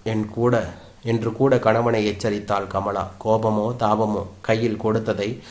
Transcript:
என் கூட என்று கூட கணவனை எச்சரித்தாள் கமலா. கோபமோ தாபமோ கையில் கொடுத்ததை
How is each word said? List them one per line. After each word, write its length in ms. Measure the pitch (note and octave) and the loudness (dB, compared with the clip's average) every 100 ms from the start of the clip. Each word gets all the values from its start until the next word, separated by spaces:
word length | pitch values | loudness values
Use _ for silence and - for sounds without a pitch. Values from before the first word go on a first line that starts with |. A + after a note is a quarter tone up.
என் 220 | A2+ G#2+ G#2+ | -4 -2 -2
கூட 340 | A#2 A#2+ A#2+ F2 - - - | 0 2 2 -2 -10 -20 -10
என்று 260 | A#2 A2+ A2 | -2 -2 -2
கூட 220 | A2 C3+ B2+ | 0 4 4
கணவனை 400 | A2 A2+ A#2 A2 G#2 | 4 4 2 2 0
எச்சரித்தாள் 640 | G2 G#2+ G#2 G#2 G2+ F#2+ | 0 -2 -2 -2 -2 -2
கமலா. 320 | G2 G2+ G2+ F2 - | -4 -2 -4 -6 -4
கோபமோ 500 | A2 A2 A2 G#2+ A2 B2 | 0 2 2 0 -2 0
தாபமோ 480 | G#2+ G#2+ G#2+ G#2 - - | 0 2 0 -2 -6 -8
கையில் 400 | - A2+ A2+ G#2+ | -2 0 0 0
கொடுத்ததை 480 | A2 A2 A2 G2+ G#2 C3 - | 0 0 0 -2 -2 -6 -12